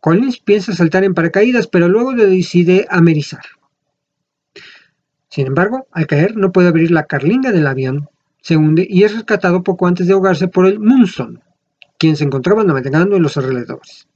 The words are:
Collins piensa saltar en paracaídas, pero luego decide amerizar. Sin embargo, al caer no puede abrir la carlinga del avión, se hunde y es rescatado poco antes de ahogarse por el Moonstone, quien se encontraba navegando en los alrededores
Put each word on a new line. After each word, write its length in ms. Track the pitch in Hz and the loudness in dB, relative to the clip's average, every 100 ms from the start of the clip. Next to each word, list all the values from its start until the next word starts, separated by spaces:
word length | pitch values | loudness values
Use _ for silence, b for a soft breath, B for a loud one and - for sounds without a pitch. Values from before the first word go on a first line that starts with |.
Collins 380 | - 175 262 247 | 2 2 0 -4
piensa 340 | - 208 185 | 0 0 0
saltar 300 | 180 170 185 | -2 0 2
en 120 | 196 | 0
paracaídas, 520 | 175 165 185 226 247 208 | 0 -2 0 0 0 0
pero 220 | 180 170 | 0 2
luego 240 | 202 247 | 0 -2
decide 720 | 247 208 185 175 175 170 180 - | 0 2 2 0 0 2 2 0
amerizar. 540 | 185 165 156 139 - - _ _ _ _ _ _ _ _ _ _ - B B B B _ _ _ | 2 2 2 -4 -14 -20 _ _ _ _ _ _ _ _ _ _ -20 B B B B _ _ _
Sin 200 | - 131 | -6 -4
embargo, 400 | 143 190 254 262 | -2 -2 -4 -8
al 160 | - 151 | -6 -2
caer 300 | 147 175 220 | 0 0 0
no 160 | 190 | 0
puede 160 | 185 180 | 2 2
abrir 240 | 165 165 | 2 2
la 120 | 165 156 | 0 -2
carlinga 440 | 143 139 240 262 | -4 -2 -2 0
del 160 | 190 147 | 0 0
avión, 420 | 131 131 139 147 _ _ _ | -2 -4 -6 -8 _ _ _
se 160 | - 160 | -2 0
hunde 300 | 156 160 185 | 2 2 0
y 140 | 185 | 2
es 120 | 208 | 2
rescatado 500 | 214 220 208 190 180 | 0 -4 -2 0 -2
poco 240 | 180 180 180 | -2 -2 -2
antes 180 | 180 175 | 0 0
de 60 | |
ahogarse 340 | 196 190 160 175 | 2 2 0 -2
por 200 | 180 185 | 2 2
el 120 | 208 | 2
Moonstone, 600 | 214 262 202 - 117 - _ _ _ _ _ _ | 2 4 2 0 -12 -12 _ _ _ _ _ _
quien 180 | 160 147 | 0 0
se 80 | |
encontraba 380 | 147 135 127 214 | -2 -2 0 0
navegando 540 | 208 139 131 147 185 202 | 2 0 -2 0 0 2
en 80 | |
los 120 | 156 147 | 0 -2
alrededores 680 | 131 127 117 - _ - _ | -4 -4 -6 -14 _ -20 _